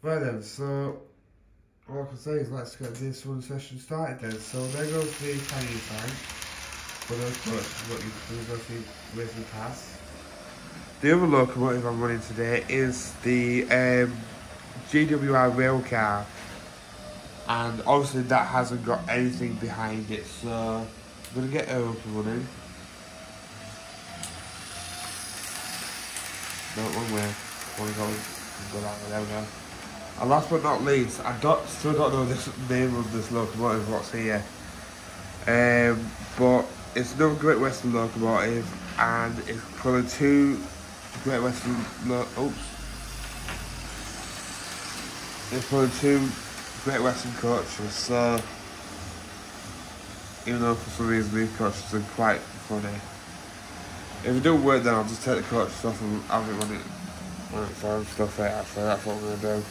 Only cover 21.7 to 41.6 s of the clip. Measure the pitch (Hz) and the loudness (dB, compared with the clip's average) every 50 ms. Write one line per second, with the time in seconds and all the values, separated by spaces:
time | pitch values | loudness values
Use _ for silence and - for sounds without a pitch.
21.7 | 127 127 120 117 117 113 110 107 107 107 107 110 113 123 131 131 - - - - | 0 0 0 0 -2 -4 -6 -6 -4 -2 -2 0 -2 -2 -4 -6 -10 -14 -14 -14
22.7 | - - - - - - - - - - - - - - - - - - - - | -14 -14 -16 -16 -16 -16 -16 -16 -16 -16 -16 -16 -16 -16 -16 -16 -16 -14 -14 -14
23.7 | - - - - - - - - 87 - - - 82 82 - - - - - - | -14 -14 -14 -14 -14 -14 -14 -12 -10 -8 -8 -8 -10 -12 -14 -14 -14 -14 -14 -12
24.7 | - - - - - - - - - - - - - - - - - - - - | -12 -12 -10 -10 -10 -10 -8 -10 -10 -10 -10 -10 -10 -10 -10 -8 -8 -8 -8 -8
25.7 | - - - - - - - - - - - - - - - - - - - - | -8 -8 -8 -8 -8 -10 -10 -8 -8 -8 -8 -8 -8 -8 -8 -8 -8 -8 -8 -8
26.7 | - 107 110 110 - 113 117 113 110 104 104 104 101 - - - - - - - | -4 -4 -2 -2 -2 -2 -2 0 0 0 0 0 -2 -4 -8 -10 -10 -10 -10 -10
27.7 | - - 104 107 104 107 107 104 104 107 - - - - - - - - 101 98 | -6 -4 -4 -4 -2 -2 -2 -2 -2 -4 -6 -8 -10 -10 -10 -12 -10 -10 -10 -6
28.7 | 101 104 104 104 104 104 104 104 107 107 107 104 107 107 107 107 - - - - | -6 -4 -4 -4 -6 -6 -6 -4 -4 -4 -2 -2 -4 -4 -6 -6 -8 -12 -12 -12
29.7 | - - - - - - - - - - 117 127 139 160 160 - 165 160 147 151 | -12 -12 -12 -12 -12 -10 -12 -10 -6 -2 4 6 6 6 6 4 2 4 4 4
30.7 | 139 107 127 143 139 135 123 110 - - - 120 120 113 110 151 156 - - - | 2 4 6 6 6 6 6 4 0 -2 -2 -2 -2 2 6 6 6 6 4 -4
31.7 | - - - 151 151 151 147 131 131 135 131 123 131 - - 135 123 - 131 123 | -8 -2 0 2 4 6 4 4 4 4 2 2 0 -2 -2 -6 -6 -6 -2 2
32.7 | 127 127 127 127 123 120 117 107 110 113 104 - 120 117 113 101 - 110 120 120 | 4 4 4 4 4 2 0 0 -2 -2 -2 0 0 0 0 0 0 0 2 2
33.7 | 110 110 104 104 110 92 - - - 117 113 110 107 101 101 - - - - - | 2 2 2 0 0 -2 -2 -2 -4 -2 0 2 2 0 0 -4 -10 -12 -14 -14
34.7 | - - - - - - - - - - - - - - - - 117 120 120 120 | -12 -14 -14 -14 -14 -14 -14 -14 -14 -12 -12 -12 -12 -4 2 4 6 8 8 8
35.7 | 120 120 120 120 117 113 113 110 - - - - - - 123 127 127 123 - - | 8 8 8 6 6 4 0 -4 -8 -8 -10 -10 2 6 8 8 8 8 6 2
36.7 | - - - - - 120 123 123 127 135 156 156 147 147 - 156 151 110 131 135 | -4 -10 -12 -4 -2 -2 -2 -2 2 4 4 6 6 6 6 6 6 6 6 2
37.7 | 131 - - 123 117 117 113 113 113 113 113 113 113 98 92 113 117 117 113 - | 2 0 0 2 4 4 2 2 2 2 4 4 6 6 4 4 2 0 0 -2
38.7 | - - - - - - 113 117 117 117 117 113 117 117 107 - 113 113 - - | -6 -8 -8 -6 2 4 4 4 4 2 2 0 -2 -4 -4 -6 -6 -6 -8 -10
39.7 | - - - 131 127 127 123 123 - - 143 143 143 143 143 139 135 101 - - | -10 -2 2 4 4 4 4 2 0 4 6 8 8 8 8 6 6 2 -2 -8
40.7 | - - - - - - - - - 120 - 135 135 120 120 123 123 - | -10 -12 -14 -14 -14 -14 -14 -12 -12 -4 -2 0 2 2 2 2 0 0